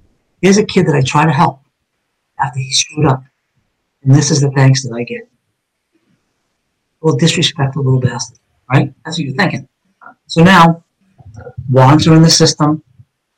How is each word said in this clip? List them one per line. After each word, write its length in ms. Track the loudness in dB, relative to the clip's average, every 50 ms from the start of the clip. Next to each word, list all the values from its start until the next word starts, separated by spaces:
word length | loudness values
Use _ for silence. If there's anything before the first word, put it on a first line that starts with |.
| _ _ _ _ _ _ _ _
Here's 160 | 0 2 2
a 80 | 2 0
kid 220 | 0 0 -2 0
that 80 | 0 0
I 60 | -2
try 240 | -2 0 0 0 0
to 60 | 0 0
help 260 | 0 0 -2 -2 -6 _ _ _ _ _ _ _ _ _ _ _ _ _ _ _ -8
after 200 | -8 -8 -8 -8
he 120 | -8 -6
screwed 360 | -4 -6 -6 -6 -4 -2 -2
up. 180 | -2 -2 -4 -8 _ _ _ _ _ _ _ _ _ _ _ _ _ _ _ 0
And 120 | 2 2
this 160 | 2 2 0
is 80 | -2 -2
the 120 | -2 -2
thanks 320 | 0 2 2 2 2 0 -2
that 120 | -8 -8
I 80 | -10 -10
get. 240 | -10 -12 -14 -16 _ _ _ _ _ _ _ _ _ _ _ _ _ _ _ _ _ _ _ _ _ _ _ _ _ _ _ _ _ _ _ _ _ _ _
Well, 160 | -4 -4 -2
disrespectful 680 | 0 0 -2 0 -2 -4 -4 -4 -4 -6 -6 -4 -4 -2
little 160 | -2 -2 0
bastard, 400 | -2 -4 -4 -8 -12 -14 _ _ _ _ _ _ _ -2
right? 220 | -2 -2 -2 -4 -8 _ -14
That's 140 | -12 -10
what 80 | -8 -8
you're 100 | -6 -4
thinking. 320 | -4 -4 -4 -4 -8 -12 _ _ _ _ _ _ _ -20 -20 -20 _ _
So 160 | -6 0 2 4
now, 420 | 4 6 6 4 4 2 -2 _ _ _ _ _ _ _ _ -20 -20 -20 -20 -20 -20 -18 -12 -6 -2
warrants 380 | 2 2 4 4 4 2 4
are 80 | 4 4
in 60 | 4
the 80 | 4 4
system. 540 | 2 2 0 0 0 -2 -2 -2 -2 -4 -8 _ _ _ -20 _ _ _ _ _ _